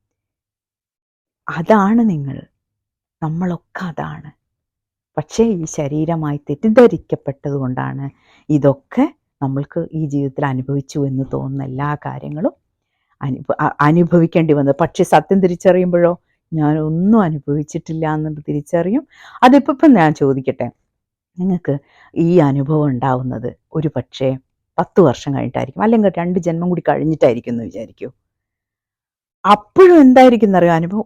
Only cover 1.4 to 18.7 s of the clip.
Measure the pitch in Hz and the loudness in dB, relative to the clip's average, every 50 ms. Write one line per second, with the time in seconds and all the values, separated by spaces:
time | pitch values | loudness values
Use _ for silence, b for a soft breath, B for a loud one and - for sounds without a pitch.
1.4 | - - 151 156 165 - 220 214 190 196 226 240 233 220 175 151 139 135 131 - | -16 -14 -10 -8 0 2 2 2 4 2 2 2 2 0 -2 -2 -6 -8 -10 -12
2.4 | - _ _ _ _ _ _ _ _ _ _ _ _ _ _ - 160 156 160 165 | -16 _ _ _ _ _ _ _ _ _ _ _ _ _ _ -10 -8 -8 -6 -4
3.4 | 185 180 175 165 _ _ - - 190 175 147 - 147 156 151 151 - 151 - _ | -4 -6 -6 -8 _ _ -14 -10 -10 -10 -8 -10 -10 -10 -12 -14 -18 -20 -20 _
4.4 | _ _ _ _ _ _ _ _ _ _ _ _ _ _ - - 147 _ - - | _ _ _ _ _ _ _ _ _ _ _ _ _ _ -10 -10 -10 _ -2 -2
5.4 | 226 233 208 170 160 156 - - 151 135 147 156 156 156 170 165 156 147 147 143 | 0 0 0 -4 -6 -8 -8 -6 -6 -4 -4 -4 -4 -4 -4 -4 -4 -6 -6 -8
6.4 | _ - 143 - - 220 220 254 240 233 185 160 - - 156 - - - 135 _ | _ -8 -8 -4 -2 0 4 6 6 4 4 0 -6 -8 -8 -8 -6 -10 -10 _
7.4 | - 147 139 143 135 127 127 131 135 131 131 135 139 139 - _ _ _ _ _ | -8 -6 -6 -4 -4 -4 -6 -6 -6 -8 -8 -10 -10 -12 -14 _ _ _ _ _
8.4 | _ - 151 143 139 143 135 - _ _ - 240 277 339 - _ _ _ _ - | _ -2 -2 2 2 2 0 0 _ _ -2 -2 -2 -2 -2 _ _ _ _ -8
9.4 | 139 135 135 139 143 - - 175 165 165 - 156 156 143 139 143 139 135 131 - | -6 -6 -4 -6 -8 -6 -8 -8 -8 -6 -6 -6 -6 -4 -4 -4 -4 -4 -4 -4
10.4 | 147 139 131 127 127 135 139 143 135 _ - 151 139 139 131 131 135 - - 135 | -4 -4 -4 -4 -6 -4 -6 -6 -6 _ -6 -4 -4 -4 -4 -4 -6 -6 -6 -8
11.4 | 135 135 135 139 135 131 131 131 143 147 147 143 - 143 131 131 143 143 147 151 | -8 -8 -8 -8 -10 -10 -8 -8 -6 -6 -6 -8 -10 -12 -14 -12 -12 -12 -10 -6
12.4 | 185 302 - _ _ _ _ _ _ _ _ _ _ _ _ - - 139 131 - | -6 -6 -6 _ _ _ _ _ _ _ _ _ _ _ _ -10 -8 -8 -8 -8
13.4 | - - - - 151 147 - - 147 147 160 175 175 160 175 175 165 165 - 175 | -6 -6 -4 -2 -2 -4 -2 0 2 2 4 2 2 2 2 2 2 2 0 -2
14.4 | 165 160 147 147 139 139 139 - 170 156 - - 180 - - 156 147 - 196 196 | 0 2 0 0 2 0 0 0 -2 -4 -2 -4 -2 2 2 0 2 2 0 0
15.4 | 185 175 175 170 - 196 175 185 180 180 175 175 175 170 175 - _ _ _ _ | 0 0 -2 0 2 2 2 2 2 0 0 2 2 0 0 -2 _ _ _ _
16.4 | _ - 160 156 151 151 151 156 156 156 160 165 180 202 226 226 196 160 156 147 | _ -10 -6 -2 -2 0 0 -2 -2 -4 -2 -2 2 2 2 2 2 0 -2 -6
17.4 | - - 143 151 147 - - 170 - - 160 160 160 156 156 156 151 156 151 151 | -6 -6 -4 -4 -6 -6 -10 -12 -10 -8 -8 -6 -4 -4 -4 -4 -6 -6 -8 -10
18.4 | 147 - 147 147 147 - | -10 -8 -8 -8 -6 -4